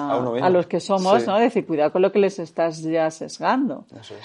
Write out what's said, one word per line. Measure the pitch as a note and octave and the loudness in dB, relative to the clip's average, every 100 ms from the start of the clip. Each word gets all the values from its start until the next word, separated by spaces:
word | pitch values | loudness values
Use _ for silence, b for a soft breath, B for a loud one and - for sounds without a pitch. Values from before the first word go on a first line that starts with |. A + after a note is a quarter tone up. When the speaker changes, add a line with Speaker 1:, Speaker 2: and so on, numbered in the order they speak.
| C#3+ | 0
Speaker 1:
A | A#2 | -2
uno | B2+ | 0
mismo. | A#2+ F3+ | 0 2
Speaker 2:
a | |
los | F3+ E3 | 2 2
que | F3 | -4
somos, | E3 G3 F#3 A3 | 0 0 4 2
Speaker 1:
Sí. | A#3 | 4
Speaker 2:
¿no? | G3 | 2
Decir, | A#3+ G#3+ D3 | 2 0 -2
cuidado | D#3 D3 | 0 0
con | F3+ | 2
lo | F#3+ | 2
que | G#3 | 2
les | F#3+ F#3 | 0 -2
estás | E3 - E3 D#3+ | -8 -2 -2 -2
ya | D#3+ D#3+ D#3+ | -2 0 -2
sesgando. | D#3 D3 - E3 B3+ C4 C3+ - A#2 | -4 -14 -6 -2 0 -2 -6 -14 -20
Speaker 1:
Eso | - | -18
es. | G#2+ | -18